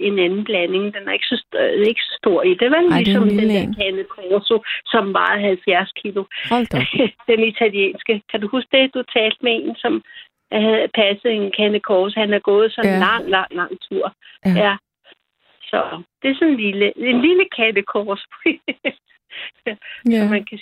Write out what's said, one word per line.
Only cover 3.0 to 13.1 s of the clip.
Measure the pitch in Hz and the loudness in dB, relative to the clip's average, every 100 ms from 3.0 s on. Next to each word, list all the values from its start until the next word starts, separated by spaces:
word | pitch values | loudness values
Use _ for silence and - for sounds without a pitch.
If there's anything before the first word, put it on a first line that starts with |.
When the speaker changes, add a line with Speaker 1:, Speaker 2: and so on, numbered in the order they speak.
Speaker 1:
Ligesom | 220 196 202 | 4 4 4
den | 208 | 2
Speaker 2:
lille | 214 | 2
Speaker 1:
der | 208 | 2
Speaker 2:
en. | 180 | 0
Speaker 1:
Cane | 208 196 190 | -4 -4 -4
Corso, | 190 - 185 202 208 226 - - - | -8 -10 -2 0 2 0 -2 -10 -2
som | 233 196 | 0 0
vejede | 185 180 202 | 0 0 2
halvfjerds | 202 185 - 175 190 | 0 0 2 0 0
kilo. | - 214 202 196 - - | -6 -8 -6 -8 -8 -2
Speaker 2:
Hold | 240 233 | 0 0
da | - | -2
op. | - - 240 - - | -2 0 0 0 0
Speaker 1:
<laughs> | |
Den | 226 226 | 2 2
italienske. | 208 226 202 196 - - 214 - | 2 0 2 0 -2 -4 -4 -4
Kan | 226 | -6
du | 208 | -4
huske | 262 - 269 | -4 0 2
det? | 262 | 2
Du | 262 | 0
talte | 247 247 220 220 | -4 0 0 0
med | 247 226 | -2 -2
en, | 220 233 | -4 -4
som | 240 226 - - - _ - | -2 -2 -6 -20 -20 _ -6
havde | 214 214 220 220 | 0 2 2 0
passet | - 202 202 240 | 2 0 0 -2
en | 220 202 190 | -2 -2 0
Cane | 208 208 | 0 0
Corso. | - 190 190 208 | 2 2 2 0
Han | 208 | 0
er | 208 | 0
gået | 202 202 220 | 2 4 4
sådan | 214 208 | 2 0
en | 190 | 2
Speaker 2:
Ja. | |
Speaker 1:
lang, | 180 | 2